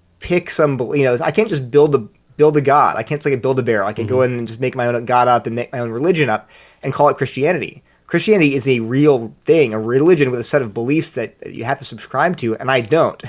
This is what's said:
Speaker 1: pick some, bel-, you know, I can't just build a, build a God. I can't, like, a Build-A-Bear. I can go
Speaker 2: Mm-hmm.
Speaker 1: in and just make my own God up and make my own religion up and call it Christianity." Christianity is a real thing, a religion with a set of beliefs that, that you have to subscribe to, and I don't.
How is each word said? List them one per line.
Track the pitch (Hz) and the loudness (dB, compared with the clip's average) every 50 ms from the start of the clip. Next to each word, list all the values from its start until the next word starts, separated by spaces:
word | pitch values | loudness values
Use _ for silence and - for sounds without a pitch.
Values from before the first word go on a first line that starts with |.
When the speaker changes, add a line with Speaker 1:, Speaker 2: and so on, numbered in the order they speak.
| _ _ _ _ | _ _ _ _
Speaker 1:
pick | - - 175 180 175 - | -6 -2 -2 -2 -2 -2
some, | - - 156 147 139 123 | -2 0 0 2 2 0
bel-, | 123 107 151 | -4 -2 0
you | 147 135 | 0 2
know, | 127 123 123 | 2 2 0
I | 160 160 | 0 -2
can't | 151 214 220 220 | 0 0 0 0
just | 175 143 127 120 | -2 -6 -4 0
build | 117 143 147 151 143 | 4 4 4 6 4
a, | 123 107 104 _ _ _ _ _ - | 0 -2 -4 _ _ _ _ _ 2
build | 147 156 151 151 | 4 4 4 4
a | |
God. | 139 135 139 147 131 92 - | 4 4 4 4 4 4 2
I | - 113 | -2 -4
can't, | - 151 147 - | -6 -6 -4 -2
like, | 147 135 | -2 -2
a | 120 | 0
Build-A-Bear. | 107 131 135 127 117 120 113 104 98 | 0 0 0 0 0 0 0 0 0
I | 104 104 | -2 -4
can | 113 117 101 | -6 -4 -2
go | 127 131 | 0 2
Speaker 2:
Mm-hmm. | 131 127 123 | 2 0 0
Speaker 1:
in | 120 | -4
and | 117 110 | -6 -8
just | 113 113 | -8 -6
make | 131 127 117 | -6 -4 -4
my | 127 123 120 | -2 -2 -2
own | 120 117 123 | -2 -4 -2
God | - 123 123 123 123 | 0 2 2 4 4
up | 120 117 107 120 | 2 2 0 -2
and | 113 | -6
make | 120 120 - | -6 -6 -6
my | - 127 | -6 -8
own | 120 117 | -6 -6
religion | 113 120 143 175 190 160 147 120 | -6 -2 0 0 0 2 0 0
up | 107 104 - _ _ - - _ _ _ | -2 -4 -6 _ _ -20 -20 _ _ _
and | - 143 131 | -10 -6 -2
call | - 147 147 | 2 2 2
it | 135 - | 2 0
Christianity." | 135 127 - 127 135 160 180 147 101 - - - _ _ _ _ _ - | -4 -6 -4 -2 -2 -2 -2 -2 -4 -8 -12 -16 _ _ _ _ _ -4
Christianity | - 170 - 214 214 196 160 143 135 | -4 -2 2 2 2 4 4 2 2
is | 143 - 135 | 0 0 0
a | 131 120 | 0 0
real | 113 110 123 135 147 151 139 120 113 110 - _ | 0 -2 0 2 4 4 4 2 0 -6 -14 _
thing, | _ - 156 165 143 113 110 | _ 2 4 4 4 2 0
a | 110 | -4
religion | 110 117 123 135 151 175 185 147 143 127 | -2 0 0 2 4 4 4 4 4 0
with | 123 120 | 0 -4
a | 113 | -4
set | - - 147 | -2 -2 -2
of | 131 110 98 | -2 -2 -6
beliefs | 117 117 127 147 160 - - | -6 -2 -2 -2 -2 -2 -4
that, | - 123 113 107 - - | -6 -8 -8 -8 -10 -14
that | - - - | -18 -16 -12
you | - 113 | -10 -6
have | 120 143 - | -6 -6 -6
to | 127 | -8
subscribe | - 120 110 - - - 131 151 180 185 160 | -12 -14 -14 -14 -8 -4 -2 -2 -2 -2 -2
to, | 131 113 110 - | -4 -4 -4 -4
and | - 127 | -2 0
I | 135 127 | 0 0
don't. | 117 104 - 165 143 107 - - - | 0 0 0 2 2 0 -2 -6 -10